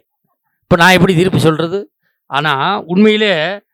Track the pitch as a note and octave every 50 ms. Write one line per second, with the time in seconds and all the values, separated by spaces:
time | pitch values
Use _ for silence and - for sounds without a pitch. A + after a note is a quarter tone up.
0 | - _ _ _ _ _ _ _ _ _ _ _ _ - F3+ E3+ E3+ F#3 F#3 F3
1 | E3+ F#3+ F#3 D#3 F#3 F#3+ D#3+ C3 C#3 D#3+ D#3 D3+ E3 E3 F3+ G3+ G#3 - _ _
2 | _ _ _ _ _ _ - C#3 D3+ D#3 C#3 C3+ D3 F3+ G3+ G#3+ - D#3+ F3 F#3+
3 | G#3+ G#3+ G#3+ G#3+ G#3+ G#3 F#3 D#3 D#3 F3 G3+ G#3 - _